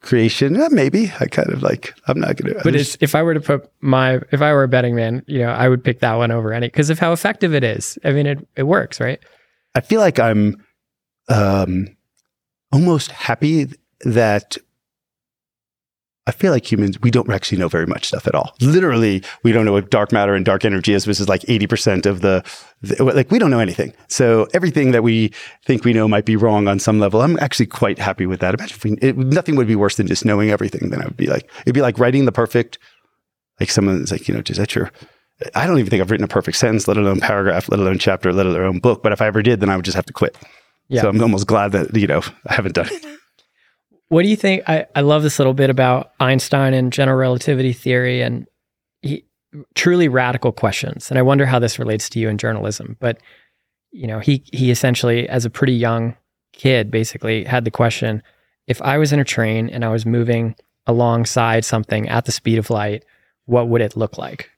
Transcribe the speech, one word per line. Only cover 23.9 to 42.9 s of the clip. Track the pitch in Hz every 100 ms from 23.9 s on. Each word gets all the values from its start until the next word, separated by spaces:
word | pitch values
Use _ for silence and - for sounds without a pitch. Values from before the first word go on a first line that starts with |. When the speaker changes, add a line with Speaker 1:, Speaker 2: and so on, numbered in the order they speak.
| - _
Speaker 1:
So | - 123 113 107
everything | 175 175 143 135
that | 120
we | 117 113 110 - - -
think | - 127 123
we |
know | 113 110
might | 107 107
be | 110
wrong | 113 107 101
on | 98
some | 104 107
level. | 101 107
I'm | 135 170
actually | 143 -
quite | 117 - 127 95
happy | 104 95 92
with | 92
that. | 90
Imagine | 95 107 -
if |
we, | 107 104
it, | 135 131
nothing | 131 156 175 147
would | 113
be |
worse | 110 101 -
than | 98
just | 90 113
knowing | 104 107
everything. | 104 101 - 92
Then | -
I | -
would | -
be | -
like, | - - -
it'd | -
be | 123
like | 127 110
writing | 123 135 135
the |
perfect, | 107 113 - - - _ _ _ _ _ _ _ _
like, | 95
someone's | - 98 92 -
like, | 90 -
you |
know, | - 104
"Is | -
that | 104
your," | - 95 _ - _ _ _ -
I | - 156
don't | 165
even | 107
think | 101
I've | 92
written | 110
a | 101
perfect | - 87 -
sentence, | 120 110 98
let | 101
alone | 101 98
paragraph, | - 101 98 87 -
let | 101
alone | 95 95
chapter, | - 95 92
let | 92
alone | 95 85 92 92
book. | 123 107
But | 110
if | 104
I | 110
ever | 104
did, | 107 117
then | 101
I | 95
would | 90
just | 92
have | -
to |
quit. | - - - - _ _ _ _
Speaker 2:
Yeah. | 127
Speaker 1:
So | 107
I'm | 104
almost | 113 98 98
glad | 110 101
that, | 98 76 110
you | 101
know, | 71 - - -
I |
haven't | - 95
done | 85 82